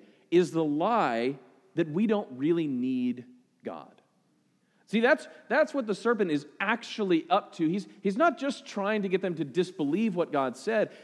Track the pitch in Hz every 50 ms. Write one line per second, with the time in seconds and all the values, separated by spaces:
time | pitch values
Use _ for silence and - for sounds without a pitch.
0 | - - _ _ _ _ 165 180 175 143 156 165 160 151 147 151 175 220 240 214
1 | 165 131 117 113 120 135 143 - - - _ _ _ _ - 156 170 156 147 196
2 | 226 214 214 208 - - 127 127 143 165 170 170 160 143 131 123 127 127 127 127
3 | 123 123 120 123 120 - - _ _ _ _ _ - 110 85 78 67 - - _
4 | _ _ _ _ _ _ _ _ _ _ _ _ _ _ _ _ _ - 196 226
5 | 226 262 302 - - - - - - - 226 302 302 - - 277 220 214 190 -
6 | - 233 240 196 202 165 147 143 - - - - 196 208 226 220 - - - 220
7 | 208 185 170 160 - - 180 208 - - - - 160 156 180 208 185 - - -
8 | - 202 190 240 330 339 254 - 269 277 - - - - - 208 190 202 220 214
9 | 190 190 180 185 196 185 165 151 156 135 123 180 175 180 - - 147 139 160 208
10 | 226 220 175 175 160 - 147 139 131 127 117 - - 208 226 214 175 - - -